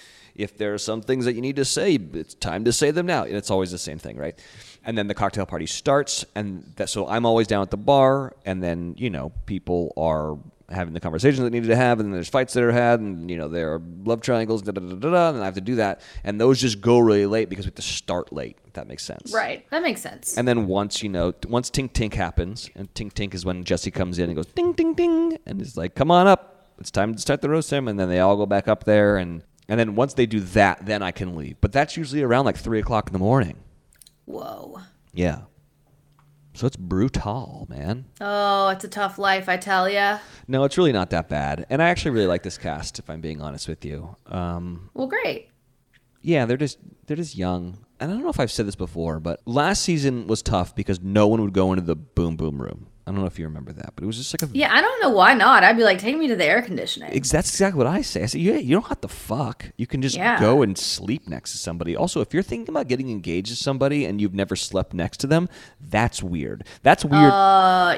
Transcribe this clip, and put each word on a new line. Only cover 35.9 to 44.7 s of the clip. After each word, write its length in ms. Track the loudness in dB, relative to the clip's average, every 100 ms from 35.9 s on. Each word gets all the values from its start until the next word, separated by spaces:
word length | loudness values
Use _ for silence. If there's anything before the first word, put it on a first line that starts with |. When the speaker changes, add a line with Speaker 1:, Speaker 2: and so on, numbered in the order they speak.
| _ _ _ _ _ _
Speaker 1:
So 140 | -4 -4
it's 80 | -4
brutal, 880 | -2 0 0 0 -4 -6 -8 -14 -14
man. 360 | -8 -6 -6 -10 -10
Speaker 2:
Oh, 500 | -4 0 2 4 2
it's 140 | 0
a 60 | -6
tough 280 | -4 -4 0
life, 300 | 0 2 0
I 80 | -2
tell 340 | 0 2 2
ya. 300 | 2 2 0 -6 -18 -2
Speaker 1:
No, 160 | 0 2
it's 120 | 4
really 140 | 4
not 180 | 2 0
that 180 | -2 -2
bad. 360 | -2 -2 -4 -2
And 120 | 2
I 60 | 2
actually 220 | 2 0
really 160 | 2 2
like 160 | 0
this 140 | -4 -8
cast, 420 | -8 -8 -10 -12
if 100 | -14
I'm 120 | -10
being 200 | -10 -8
honest 280 | -10 -10 -10
with 160 | -10 -10
you. 320 | -10 -12 -16 -10
Um, 640 | -6 -6 -6 -8